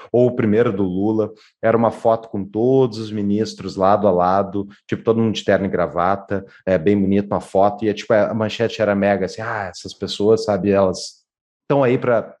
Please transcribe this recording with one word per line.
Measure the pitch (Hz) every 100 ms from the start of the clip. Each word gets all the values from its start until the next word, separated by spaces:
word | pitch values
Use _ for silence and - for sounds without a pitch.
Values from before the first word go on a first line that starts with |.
| -
ou | 120 123
o | -
primeiro | 110 104 120
do | 98
Lula, | 95 90 104 110 104 - _ _
era | 113 113
uma | 113
foto | 110 117 113 -
com | 104 95
todos | 107 123 135 131 107
os | 110
ministros | 107 101 104 104 - 95 95
lado | 95 104 101
a |
lado, | 90 87 98 98 101 98 - -
tipo, | 104
todo | - 113
mundo | 113 98
de |
terno | - 95 95
e |
gravata, | 85 85 82 90 98 - 98 - - -
é, | 92
bem | 90 104
bonito, | 95 98 101
uma | 98
foto, | - 95 101 101
e | 110
é, |
tipo, | 101 -
a | 110 104
manchete | 110 107 - 110 -
era | 104 98
mega, | 98 98 92
assim, | -
"Ah, | 113 110 95
essas | - -
pessoas, | - 92 - 104 110 110
sabe, | 98 101
elas | 98 95 90 - - _ _ _ _ -
tão | 143
aí | 127 117
pra | 120 113 - -